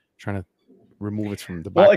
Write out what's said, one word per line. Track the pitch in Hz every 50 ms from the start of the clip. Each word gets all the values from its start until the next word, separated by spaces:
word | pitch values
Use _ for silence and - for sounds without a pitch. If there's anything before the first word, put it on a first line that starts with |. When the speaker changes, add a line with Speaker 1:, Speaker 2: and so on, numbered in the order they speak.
| _ _ _ _
Speaker 1:
trying | - 107 101
to | 95 90 _ _ _ _ _ _ _ _ _ _ -
remove | 101 104 104 107 107 104
it | 101 -
from | - - 90 82
the | 80 98
Speaker 2:
Well, | 95 170 196 202
Speaker 1:
back | 208